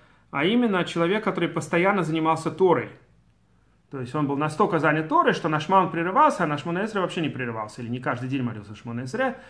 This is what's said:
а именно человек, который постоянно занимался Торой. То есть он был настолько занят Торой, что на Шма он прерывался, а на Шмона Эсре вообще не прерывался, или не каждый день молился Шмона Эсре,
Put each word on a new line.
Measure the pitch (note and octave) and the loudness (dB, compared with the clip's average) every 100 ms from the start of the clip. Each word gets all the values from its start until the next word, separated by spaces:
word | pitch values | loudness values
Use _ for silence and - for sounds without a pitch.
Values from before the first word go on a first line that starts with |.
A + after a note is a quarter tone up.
| _ _ _ | _ _ _
а | C#3+ E3 | -2 2
именно | A#3+ A#3+ F#3 | 2 2 2
человек, | D#3+ E3+ E3+ G#3+ | 0 0 2 2
который | G#3 F3+ E3+ | 0 -2 -2
постоянно | E3 - E3+ F#3+ G3+ | -2 0 2 4 2
занимался | D#3 D#3+ D#3 D#3+ D#3+ | 0 0 0 0 -2
Торой. | D#3+ F#3 C#3 G#2+ - _ _ _ _ _ _ _ _ _ | 2 4 4 0 -12 _ _ _ _ _ _ _ _ _
То | C#3 | -10
есть | B2 D#3 | -6 -2
он | C#3+ | -2
был | C#3 | 0
настолько | D#3 D#3 G3+ D#3+ | 0 0 2 2
занят | D#3 D3+ D#3 | 2 2 2
Торой, | D#4+ C#4 | 2 4
что | F3 E3 | 2 0
на | D3+ | -2
Шма | D3+ F#3+ | 2 4
он | D#3+ | 4
прерывался, | E3 E3+ A3 D4+ - | 0 0 4 4 4
а | D#3+ | -2
на | D3 | -2
Шмона | E3+ F3 | -4 -4
Эсре | G#3+ G#3 | -2 -2
вообще | F3 F#3 | -2 -2
не | C#3+ | -4
прерывался, | A#2+ A#2+ A2+ G#2+ - | -4 -6 -6 -8 -10
или | A#2 | -8
не | B2 | -4
каждый | C3+ A#2+ B2+ | -4 -4 -4
день | C3+ | -2
молился | A#2+ G#2+ G2+ G#2 | -2 -6 -12 -14
Шмона | A#2+ A#2 C3 | -10 -8 -6
Эсре, | A3 C4 B3+ | -2 -2 -4